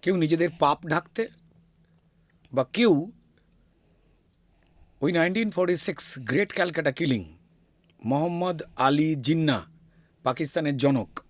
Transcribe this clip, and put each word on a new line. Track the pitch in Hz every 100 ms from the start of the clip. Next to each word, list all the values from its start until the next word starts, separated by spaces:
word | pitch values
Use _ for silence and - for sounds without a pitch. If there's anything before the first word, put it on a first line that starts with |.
কেউ | - 190
নিজেদের | 156 160 170 -
পাপ | 147 151 165
ঢাকতে | 160 - - 226 - _ _ _ _ _ _ _ _ _ _ _
বা | 127 127
কেউ | - 233 151 180 - _ _ _ _ _ _ _ _ _ _ _ _ _ _ _ _ - _
ওই | 139
নাইনটিন | 170 165 190 220
ফর্টি | 185 180 175
সিক্স | - 160 - -
গ্রেট | 117 131 202
ক্যালকাটা | - 180 160 151
কিলিং, | 135 165 120 82 - _ _ _ _ _ _ 110
মোহাম্মদ | 135 165 170 180 165 - -
আলী | 131 147 156 151
জিন্নাহ, | 127 165 156 117 - - _ _ _ _
পাকিস্তানের | 123 127 156 - 151 139
জনক | 139 135 101 - -